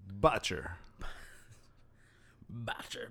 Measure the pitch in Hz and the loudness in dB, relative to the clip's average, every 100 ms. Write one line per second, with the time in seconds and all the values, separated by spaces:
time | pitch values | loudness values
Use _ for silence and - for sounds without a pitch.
0 | 95 98 151 110 - 85 - - - - | -8 6 8 8 2 0 -2 -6 -8 -6
1 | - - - - - - - - - - | -4 -4 -8 -14 -16 -18 -18 -20 -20 -20
2 | - - - - - 117 113 - - - | -20 -20 -20 -18 -10 -4 -2 -2 -2 -4
3 | - | -4